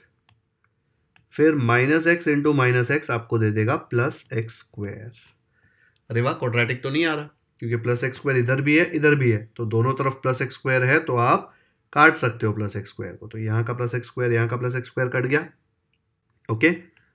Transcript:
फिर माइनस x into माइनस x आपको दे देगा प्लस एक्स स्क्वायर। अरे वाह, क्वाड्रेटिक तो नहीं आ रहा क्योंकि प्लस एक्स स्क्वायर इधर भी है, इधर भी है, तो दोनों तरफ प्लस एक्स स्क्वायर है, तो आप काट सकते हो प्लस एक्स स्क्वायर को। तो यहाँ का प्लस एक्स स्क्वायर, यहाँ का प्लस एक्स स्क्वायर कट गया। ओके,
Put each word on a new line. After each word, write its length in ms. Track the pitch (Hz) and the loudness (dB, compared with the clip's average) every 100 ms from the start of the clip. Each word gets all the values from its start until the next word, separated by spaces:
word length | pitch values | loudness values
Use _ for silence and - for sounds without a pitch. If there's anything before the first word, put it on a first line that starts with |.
| _ _ _ _ _ _ _ _ _ _ _ _ _ | _ _ _ _ _ _ _ _ _ _ _ _ _
फिर 200 | - 151 151 | 2 2 2
माइनस 420 | 117 120 131 156 165 | 2 2 2 2 2
x 200 | 170 170 | 0 2
into 260 | 147 147 | 0 2
माइनस 360 | 147 123 123 120 | 2 2 2 0
x 180 | 143 - | -2 -2
आपको 280 | 120 113 117 | -6 -2 0
दे 120 | 107 | 0
देगा 260 | 107 107 156 | 0 0 -2
प्लस 400 | - 120 131 - - | -2 -2 -2 -4 -8
एक्स 240 | 120 113 - | -8 -8 -12
स्क्वायर। 540 | - - 101 101 110 113 _ _ _ _ _ _ _ _ _ | -18 -12 -12 -12 -16 -20 _ _ _ _ _ _ _ _ _
अरे 100 | 117 | -2
वाह, 120 | 123 | -2
क्वाड्रेटिक 480 | 160 127 117 120 143 | -2 -2 0 0 -2
तो 80 | 135 | -4
नहीं 140 | 147 165 | 0 0
आ 80 | |
रहा 160 | 151 147 _ _ _ | -2 -8 _ _ _
क्योंकि 140 | 117 117 | -4 -4
प्लस 260 | 117 120 | -2 -2
एक्स 120 | 131 127 | -2 -4
स्क्वायर 220 | 143 131 | 0 2
इधर 220 | 120 131 | 2 2
भी 160 | 139 151 | 4 4
है, 120 | 175 | 2
इधर 220 | 160 151 | 2 4
भी 160 | 147 123 | 4 4
है, 140 | 107 110 - | 2 -2 -8
तो 100 | 117 | -2
दोनों 260 | 113 120 | 0 0
तरफ 240 | 131 135 127 | 0 -2 -2
प्लस 200 | 131 127 | -4 -2
एक्स 120 | 131 | -4
स्क्वायर 300 | - 135 131 | -4 0 2
है, 140 | 127 151 | 4 2
तो 160 | 160 123 | 2 0
आप 360 | 120 185 - _ _ _ _ | 2 2 -2 _ _ _ _
काट 240 | 143 156 - | 4 4 6
सकते 300 | 123 110 110 | -2 -2 -2
हो 60 | |
प्लस 240 | 104 104 104 | -2 -6 -8
एक्स 140 | 95 | -12
स्क्वायर 240 | - 98 | -12 -12
को। 120 | 85 107 | -12 -16
तो 100 | 110 | -8
यहाँ 260 | 110 110 | -2 -2
का 80 | 117 | -2
प्लस 200 | 120 120 | -4 -4
एक्स 120 | 123 120 | -6 -8
स्क्वायर, 260 | - 123 | -4 0
यहाँ 160 | 117 113 | 2 0
का 80 | 123 | -2
प्लस 200 | 123 123 | -4 -6
एक्स 120 | 120 | -8
स्क्वायर 220 | - 127 | -4 -2
कट 160 | 131 127 | -2 0
गया। 220 | 147 165 _ _ _ _ _ _ _ _ _ - | 0 -2 _ _ _ _ _ _ _ _ _ -6
ओके, 260 | 110 156 180 - _ _ | 2 2 0 -8 _ _